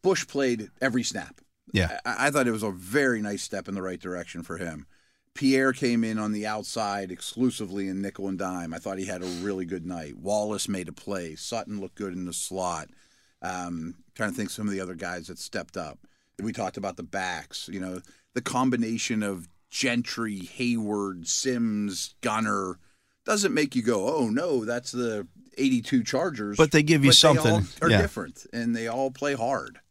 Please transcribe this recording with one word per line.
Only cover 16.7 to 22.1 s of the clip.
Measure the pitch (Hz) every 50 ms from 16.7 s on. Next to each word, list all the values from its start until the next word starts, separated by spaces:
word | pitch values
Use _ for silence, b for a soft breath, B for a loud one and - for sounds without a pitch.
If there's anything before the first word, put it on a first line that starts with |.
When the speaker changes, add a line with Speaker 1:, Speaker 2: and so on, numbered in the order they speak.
| -
Speaker 1:
about | 107 98 98 85
the | - 87
backs, | 82 - 98 92 92 87 80 76 _ - - - -
you | - 98
know, | 92 92 90 90 - b b b b b b
the | 127
combination | 120 - - 123 131 131 123 117 117 110 117 113 - - 117 107
of | 104 101 98 90 85 - _ _ _ _
Gentry, | - - 131 127 120 120 120 - - - 117 110 104 95 90 87 -
Hayward, | - 127 120 120 113 107 104 107 104 101 98 92 87 80
Sims, | - - - - 131 127 120 117 113 107 104 104 101 95 - - -